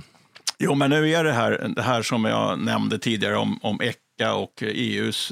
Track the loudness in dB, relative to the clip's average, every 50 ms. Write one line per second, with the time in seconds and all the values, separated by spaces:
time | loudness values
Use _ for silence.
0 | -12 -16 _ -20 _ _ _ -10 _ -8 -4 _ 0 2 2 4 4 4 4 4
1 | 4 4 4 4 2 2 2 2 2 2 2 0 -2 -4 -4 -2 0 0 0 0
2 | 0 0 0 0 2 2 2 0 0 0 -2 -2 -2 -2 0 0 0 0 -2 -2
3 | -2 -2 0 0 0 0 0 0 0 0 -2 -2 -4 -4 -2 -2 -2 -4 -4 -8
4 | _ _ _ -4 -2 0 0 -2 -4 -6 _ -8 -6 -4 -4 -2 -2 -2 -2 -2
5 | -2 -2 -2 -4 -6 -6